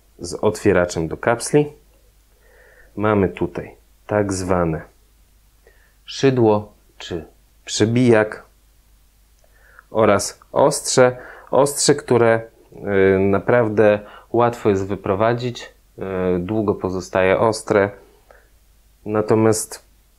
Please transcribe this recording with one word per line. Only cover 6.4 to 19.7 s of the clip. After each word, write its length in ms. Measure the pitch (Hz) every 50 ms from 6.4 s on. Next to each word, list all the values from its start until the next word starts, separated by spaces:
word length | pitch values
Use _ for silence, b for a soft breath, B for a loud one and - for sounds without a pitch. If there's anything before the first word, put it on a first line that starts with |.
| 117 110 107 104 104 - _ _ _ _ _ _
czy 280 | - - 95 85 78 - _ _ _ _ _ _ _
przybijak 800 | - - - 110 107 117 123 127 120 117 110 107 107 - - - _ _ _ _ _ _ _ _ _ _ _ _ _ _ _ _ _ _ _ _ b b b b b b b b b
oraz 480 | - - 110 107 104 - - - - _ - _
ostrze. 640 | - 127 123 147 156 - - - - - 127 127 123 123 B B B B B B
Ostrze, 440 | - 123 139 143 143 - - - 147
które, 460 | 143 - - - 120 117 117 113 113 117 - _ _ _ _ - 113 117 104 101 98 95 95 95
y, 40 | 92
naprawdę 800 | 95 98 98 98 90 - 120 123 120 107 107 104 110 107 104 104 104 B B B B B
łatwo 380 | - 113 120 120 117 - - 113
jest 180 | 101 95 98 95
wyprowadzić, 840 | 104 95 - 104 101 95 110 113 120 120 123 123 120 - - - _ _ _ _ _ - - 95 95 92 92 92 90
y, 40 | 90
długo 360 | 87 92 107 110 104 98 98
pozostaje 640 | - - 95 92 92 90 - - 95 92 92 95 -
ostre. 520 | - 113 107 - - - - 104 98 101 - b b b b b b b b b b b b b _ _ _ _ _ _ _ _ _
Natomiast, 800 | 104 107 107 107 - 117 110 110 110 110 107 - -